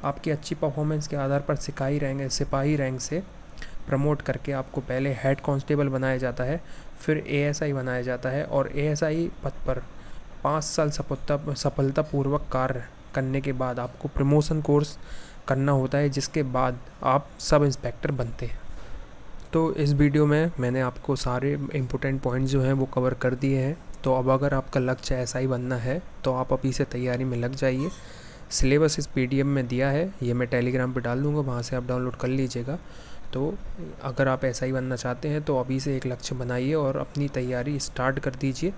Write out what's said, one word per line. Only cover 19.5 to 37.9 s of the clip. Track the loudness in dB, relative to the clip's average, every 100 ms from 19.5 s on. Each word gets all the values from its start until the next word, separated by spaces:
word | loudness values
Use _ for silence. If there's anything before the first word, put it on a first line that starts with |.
तो | 0 2
इस | 2 2
वीडियो | 6 6 6 6
में | 4 2 0
मैंने | 0 2
आपको | 0 -4 -2 0
सारे | 0 0 0 -2 -2
important | -2 -2 -2 -2 0
points | 0 0 2
जो | 2
हैं | 4
वो | 2 2
cover | 2 0
कर | 2 0
दिए | 2 2 2
हैं। | 0 -2 -8 -4
तो | 2
अब | 2 4
अगर | 4 4
आपका | 0 0 0
लक्ष्य | 2 0 0
एसआई | 0 0 0 0
बनना | 0 0 -2
है | 0 -2 -4 -6
तो | -2
आप | 0 0
अभी | 2 2
से | 0
तैयारी | -2 0 -2 0
में | 0 0
लग | -2
जाइए। | 0 0 2 -2 -6 -14 -16 -16 -16 -4
सिलेबस | 2 6 6 6 2
इस | -2
पीडीएफ़ | 0 2 2 2
में | 2 0
दिया | 2 2
है, | 2 0 -2
ये | 0
मैं | 0 2
Telegram | 2 2 2 0
पे | 0
डाल | 0 0
दूँगा, | 2 2
वहाँ | 0 -2
से | -2 -4
आप | -2
download | -2 -2 -2
कर | 0
लीजिएगा। | 0 0 -2 -4 -6 -8 -16 -12 -10 -6
तो | -2 -2 -4 -6 -8 -8 -8
अगर | -8 0 2
आप | 2
एसआई | 0 0 -2
बनना | -2 -2 -2
चाहते | -2 -4 -2
हैं | -2
तो | 0 0
अभी | 2 0
से | 0 -2
एक | -2
लक्ष्य | -6 -6
बनाइए | -4 -2 0 2
और | 2 0 0
अपनी | -4 -2 -2
तैयारी | -2 -2 -2 -2 -2
start | -4